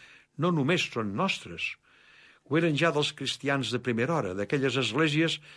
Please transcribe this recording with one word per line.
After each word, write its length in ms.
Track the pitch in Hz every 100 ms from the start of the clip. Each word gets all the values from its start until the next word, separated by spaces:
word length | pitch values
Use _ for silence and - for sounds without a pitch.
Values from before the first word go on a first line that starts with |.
| - - _ -
no 80 | 165
només 400 | 165 131 175 -
són 240 | 120 104
nostres. 640 | 107 190 - - 82 - - _ - - - - - -
Ho 80 | 151
eren 160 | 170
ja 160 | 143 170
dels 220 | 151 143
cristians 560 | - 131 - 139 139 113
de 160 | 120
primera 320 | 123 113 131 160
hora, 160 | 98
d'aquelles 480 | 95 104 143 135 127
esglésies 640 | 117 120 160 147 165 - -